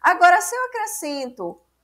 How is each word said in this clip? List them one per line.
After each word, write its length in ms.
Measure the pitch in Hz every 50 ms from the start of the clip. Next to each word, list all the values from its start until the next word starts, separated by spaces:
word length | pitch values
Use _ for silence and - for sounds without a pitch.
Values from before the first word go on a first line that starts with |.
Agora, 400 | - - 370 - 349 359 359 427
se 140 | - - 466
eu 100 | 494 508
acrescento 960 | 494 494 466 427 440 - - - 294 285 277 262 247 247 - 185 170 170 - _ _ _ _